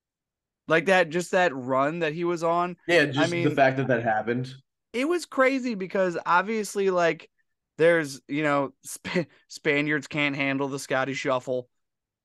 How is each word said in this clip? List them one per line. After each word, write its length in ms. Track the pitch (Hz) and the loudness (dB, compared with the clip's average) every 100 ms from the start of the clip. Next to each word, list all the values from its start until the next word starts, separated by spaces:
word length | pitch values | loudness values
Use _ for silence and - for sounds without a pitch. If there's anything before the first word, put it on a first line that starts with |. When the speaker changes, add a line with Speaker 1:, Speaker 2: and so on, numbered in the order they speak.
| _ _ _ _ _ _ - | _ _ _ _ _ _ 0
Speaker 1:
Like 180 | 160 165 | 2 4
that, 240 | 185 165 | 4 4
just 220 | 175 170 | -2 0
that 220 | 190 180 | 2 2
run 440 | 131 127 131 143 170 | 0 0 0 0 0
that 120 | 156 | -4
he 120 | 160 | -2
was 200 | 170 170 | -4 -2
on. 320 | 165 170 180 175 - | 0 0 -2 -6 0
Speaker 2:
Yeah, 160 | 170 | 2
Speaker 1:
I 40 | 147 | 2
Speaker 2:
just 240 | 135 165 | 2 0
the 60 | 170 | 0
Speaker 1:
mean, 120 | 151 147 | 0 4
Speaker 2:
fact 200 | 135 131 | 4 2
that 100 | 123 | 0
that 140 | 113 | 0
happened. 480 | 117 110 110 123 131 - _ _ _ | 0 0 -2 -4 -6 -12 _ _ _
Speaker 1:
it 160 | 233 294 | -4 -2
was 180 | 349 - | -2 -2
crazy 480 | - 262 269 247 | 0 2 2 -2
because 420 | 202 185 196 185 165 | -6 -4 0 0 -2
obviously, 640 | 160 175 190 226 202 202 190 | 2 2 2 -2 -4 -2 0
like, 380 | 180 170 151 - _ _ _ _ - | 2 2 0 -8 _ _ _ _ 2
there's, 420 | 165 170 143 135 - | 4 4 0 -8 -8
you 140 | 143 | -2
know, 280 | 151 143 131 - - | 0 0 -2 -8 -16
Sp-, 400 | - - 180 - _ _ | -14 -6 -4 -4 _ _
Spaniards 580 | - 160 143 151 151 - | -6 0 0 0 -2 -4
can't 300 | 151 147 139 | -4 -2 -2
handle 320 | 139 135 139 | -2 -2 -4
the 100 | 139 | -6
Scotty 360 | - 131 131 | -4 -2 -2
Shuffle. 540 | 131 139 127 135 127 - _ _ _ _ _ | -4 -2 -2 -2 -6 -8 _ _ _ _ _